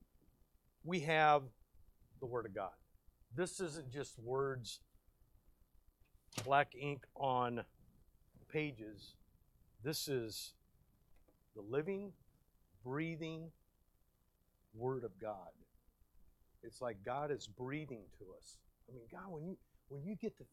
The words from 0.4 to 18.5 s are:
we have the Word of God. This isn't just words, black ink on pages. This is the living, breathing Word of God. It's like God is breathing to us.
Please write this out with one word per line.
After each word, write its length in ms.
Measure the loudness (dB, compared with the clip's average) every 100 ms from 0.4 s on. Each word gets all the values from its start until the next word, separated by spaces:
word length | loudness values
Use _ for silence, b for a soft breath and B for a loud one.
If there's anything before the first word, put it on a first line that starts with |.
| -20 -20 _ -10
we 160 | 0 2
have 440 | 6 8 10 10 6 -8 -20 -20 -20 -20 -20 -8
the 60 | -2
Word 180 | -2
of 100 | -2
God. 220 | -2 -4 -6 -20 -20 -20 -20 -8
This 240 | -2 -2 -2
isn't 320 | -4 -4 -6
just 280 | -6 -6 -6
words, 600 | -2 2 2 0 -4 -10 -14 -20 -20 -20 -20 -20 -20 -20 -20 -20 -20 -20 -20 -20 -10 -4
black 300 | 6 8 8 2
ink 260 | -2 -4 -6 0
on 480 | 4 6 4 2 -4 -10 -20 -20 -20 -20 -20 -20 -4
pages. 640 | 0 0 -4 -10 -12 -16 -18 -20 -20 -20 -20 -20 -8
This 240 | -4 -2 0
is 460 | 0 0 -6 -10 -12 _ -20 -20 -20 -20 -20 -20 -20 _ -12
the 60 |
living, 500 | -2 0 0 -2 -6 -12 -20 -20 _ _ _ -12
breathing 680 | -4 -2 0 -2 -4 -6 -10 -14 _ _ _ _ _ _ _ _ _ _ _
Word 280 | -2 0 0
of 160 | -4 -6
God. 320 | -6 -6 -10 -18 -20 -20 -20 -20 -20 -20 -20 -20 _ -18
It's 180 | -14 -6
like 160 | -4 -4
God 280 | -2 -2 0
is 160 | -2 -4
breathing 540 | -8 -4 -4 -4 -8 -12 -16
to 80 | -16 -16
us. 180 | -18